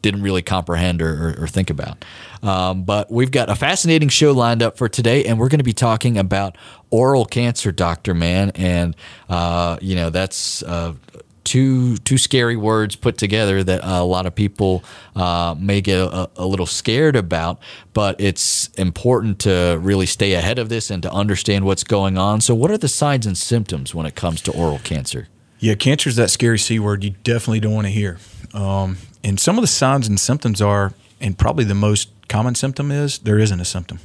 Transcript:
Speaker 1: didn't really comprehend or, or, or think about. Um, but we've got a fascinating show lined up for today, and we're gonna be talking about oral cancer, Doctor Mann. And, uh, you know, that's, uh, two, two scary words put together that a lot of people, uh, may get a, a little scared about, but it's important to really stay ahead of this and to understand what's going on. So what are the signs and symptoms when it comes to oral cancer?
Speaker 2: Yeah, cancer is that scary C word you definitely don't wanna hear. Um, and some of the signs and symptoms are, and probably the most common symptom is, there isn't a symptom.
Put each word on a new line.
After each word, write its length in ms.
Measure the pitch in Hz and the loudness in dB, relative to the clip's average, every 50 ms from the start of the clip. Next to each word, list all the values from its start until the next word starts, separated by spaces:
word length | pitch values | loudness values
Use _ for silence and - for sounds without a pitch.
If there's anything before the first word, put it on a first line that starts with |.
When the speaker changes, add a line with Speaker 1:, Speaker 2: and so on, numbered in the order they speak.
Speaker 1:
didn't 200 | - 107 98 101 | 0 0 0 0
really 200 | 101 98 95 92 | -2 0 0 -2
comprehend 600 | 87 - 98 92 85 - 87 92 101 107 101 82 | -2 0 -2 -2 0 -2 0 0 2 0 0 0
or, 280 | 82 80 80 73 82 82 | 0 0 0 -2 -2 -4
or, 140 | 76 - 80 | -2 -4 -6
or 20 | 80 | -4
think 200 | - 95 92 - | -2 -2 -2 -2
about. 360 | 76 69 - - - - - - - - - - - - | -2 -6 -6 -10 -12 -14 -16 -20 -20 -20 -20 -18 -16 -6
Um, 420 | - 104 95 92 92 92 92 95 92 | -2 -2 0 0 0 -2 -2 -4 -2
but 260 | 92 101 104 101 - | 0 0 -2 -2 -2
we've 200 | 113 120 131 131 | 0 0 0 2
got 180 | 131 135 117 - | 2 0 0 0
a 80 | 104 | -2
fascinating 520 | - - 143 185 143 - 165 160 160 151 139 | 0 0 0 0 0 2 4 4 4 4 4
show 220 | - - 156 147 | 4 4 4 6
lined 320 | 139 127 120 117 120 113 | 6 4 4 2 2 2
up 140 | 117 110 - | 2 0 0
for 120 | - 127 110 | -2 -4 -2
today, 360 | - - 117 117 120 143 - | -2 0 2 4 4 4 2
and 140 | 107 120 110 | 2 2 2
we're 100 | 117 131 | 4 4
gonna 160 | 147 151 135 | 4 2 2
be 80 | 123 | 0
talking 440 | 110 - 131 120 113 113 - 123 117 | 0 2 2 2 2 2 2 0 2
about 400 | 101 95 92 98 95 98 95 - - - - - - _ _ | 2 2 2 0 -2 -2 -4 -8 -12 -20 -20 -20 -20 _ _
oral 340 | - 110 127 131 139 131 110 | 2 4 4 6 4 4 2
cancer, 480 | - - 123 120 120 117 - - 110 | 0 0 0 0 0 0 0 -2 -4
Doctor 420 | 80 - 90 85 85 - _ 104 90 | 0 0 0 0 -2 -2 _ -2 0
Mann. 380 | 85 85 85 90 95 98 98 - | 2 2 2 2 2 0 0 0
And, 400 | - 92 90 90 87 87 85 80 - - - - - - - | 0 0 0 2 2 0 -2 -4 -8 -14 -20 -20 -20 -8 -6
uh, 500 | 92 87 87 85 85 87 87 85 85 - | -2 -2 0 0 0 0 0 -2 -2 -4
you 160 | 92 95 92 | -4 -4 -2
know, 140 | 90 85 82 | -2 -2 0
that's, 520 | 80 90 95 - - - - - - - | 0 -2 -2 -2 -4 -6 -6 -6 -6 -8
uh, 320 | - 80 87 85 85 85 78 67 _ - _ - - _ _ _ | -8 -6 -6 -4 -4 -6 -8 -12 _ -20 _ -20 -20 _ _ _
two, 540 | _ - - 127 131 135 131 127 127 123 117 101 | _ 0 2 2 2 4 2 2 2 0 0 -2
two 200 | - - 131 - | 0 0 2 2
scary 380 | - - 143 131 120 117 117 | 2 2 2 2 2 2 0
words 380 | 113 104 107 110 110 110 101 - | 0 0 2 2 2 2 0 -4
put 240 | - - 123 - - | -2 -2 -2 -2 0
together 460 | 110 98 101 110 110 101 95 98 95 | -2 0 2 2 2 2 2 2 2
that 160 | 92 92 - | 0 0 -2
a 220 | - 92 92 90 87 | -2 -2 0 0 2
lot 220 | 90 90 90 92 | 2 0 0 -2
of 80 | 90 - | -4 -2
people, 500 | - 104 98 - - 104 95 92 90 - - - - - - - | 0 -2 -2 0 0 0 0 0 0 -4 -10 -20 -20 -20 -12 -6
uh, 400 | 98 90 87 87 87 85 85 82 76 | -2 -2 0 0 0 0 -2 -2 -2
may 220 | 95 98 101 101 | -2 0 0 0
get 180 | 95 101 95 92 | 2 2 2 2
a, 320 | 92 - - 85 - - _ | 0 -2 -2 -6 -6 -6 _
a 100 | - 90 | -6 -4
little 200 | 95 95 92 87 | -2 -2 -2 -2
scared 500 | - - - - - 110 127 156 156 135 | -4 -4 -4 -2 0 0 2 2 4 2
about, 420 | 120 95 82 85 82 82 85 87 - - - - - - - | 2 0 0 -2 -2 -2 -4 -6 -8 -12 -20 -20 -20 -20 -4
but 280 | _ 110 104 98 92 - | _ 0 0 0 0 0
it's 480 | 98 98 87 - - - - - - - _ | 0 0 0 0 -2 -2 -2 -4 -4 -6 _
important 680 | - 95 90 82 - - 120 123 113 107 110 98 - | -2 -2 -2 -2 0 0 2 2 2 2 -2 -2 0
to 360 | - 104 95 90 87 87 87 80 | 2 2 2 4 4 2 0 0
really 260 | 87 98 101 95 92 | 0 0 2 2 2
stay 280 | 87 - - - 101 - | 0 0 0 0 2 2
ahead 260 | 87 80 95 120 127 | 2 0 0 -2 -2
of 80 | 117 110 | -4 -4
this 200 | 117 113 - - | -4 -4 -4 -4
and 140 | 107 90 | -6 -6
to 80 | 82 90 | -6 -4
understand 540 | - 98 104 107 98 - - 113 104 98 98 | -2 -2 0 0 0 0 0 0 0 2 2
what's 200 | 98 95 - - | 0 0 0 0
going 320 | - 113 101 98 95 95 | 0 0 0 2 0 0
on. 240 | 92 92 101 107 110 | 2 2 2 2 2
So 140 | - - 120 | 2 2 2
what 160 | 113 127 175 | 2 2 2
are 80 | 214 214 | 0 0
the 80 | - | -2
signs 400 | 139 - - 151 147 143 131 110 | -2 -2 0 0 0 0 0 0
and 100 | 104 92 | -2 -4
symptoms 560 | - - - 120 117 104 - 92 73 65 - | -4 -2 -2 0 -2 0 -2 -6 -8 -8 -8
when 140 | - 82 80 | -8 -6 -8
it 80 | 76 - | -6 -6
comes 260 | - - 87 80 80 | -4 -4 -4 -4 -2
to 100 | - - | -4 -6
oral 260 | - - 85 80 73 65 | -2 0 0 -2 -2 -4
cancer? 480 | - - - 73 65 - - 64 58 - _ _ _ _ _ _ | -6 -6 -6 -6 -6 -6 -8 -8 -10 -12 _ _ _ _ _ _
Speaker 2:
Yeah, 160 | - 113 104 | 0 0 0
cancer 360 | 104 - 127 139 - - 139 | 2 2 2 2 2 0 0
is 60 | 120 | 2
that 140 | 117 117 - | 2 2 2
scary 280 | - - 123 117 117 104 | 2 2 2 2 2 2
C 180 | - - 113 113 | 0 0 -2 0
word 240 | 104 104 101 98 | 0 0 -2 -2
you 80 | 101 101 95 - _ | -4 -6 -8 -4 _
definitely 360 | 117 117 117 - 117 110 110 | -2 -2 0 0 0 -2 0
don't 140 | 104 107 107 | 0 0 0
wanna 140 | 110 104 98 | 0 -2 -2
hear. 300 | 101 107 104 95 85 82 - - - - - - - | -2 -2 -2 -4 -6 -10 -16 -20 -20 -20 -20 -14 -8
Um, 440 | 104 101 98 98 98 95 95 90 90 - - - _ - | -6 -4 -2 -2 -2 -2 -2 -4 -8 -12 -20 -20 _ -4
and 160 | 101 98 98 | -4 -2 0
some 180 | - - 208 233 | 2 2 2 2
of 40 | |
the 60 | 240 151 | 2 0
signs 380 | - - 135 131 135 139 123 | 0 2 2 2 2 2 2
and 140 | 110 101 98 | 0 0 0
symptoms 420 | - - 123 151 - 123 104 95 | 0 0 -2 0 0 -2 0 2
are, 320 | 104 104 101 101 98 98 - _ _ _ _ _ | 2 2 4 2 0 0 -4 _ _ _ _ _
and 160 | - 101 92 | -6 -6 0
probably 280 | - - 110 - 151 120 | 2 2 2 2 0 0
the 100 | 101 101 | 0 0
most 360 | 101 104 104 104 101 - - - _ _ _ | 2 2 2 2 0 -2 -6 -12 _ _ _
common 260 | - 104 113 123 120 | -2 0 0 0 0
symptom 380 | - - 135 131 - 143 143 | -2 -2 -4 -4 -4 -4 -2
is, 260 | 143 143 147 143 135 - | -2 -2 -2 -4 -4 -4
there 220 | - 117 107 107 | 0 2 4 4
isn't 180 | 110 104 95 87 | 4 2 2 0
a 60 | 87 | -4
symptom. 340 | - - 90 85 - - 85 | -4 -6 -6 -8 -8 -12 -14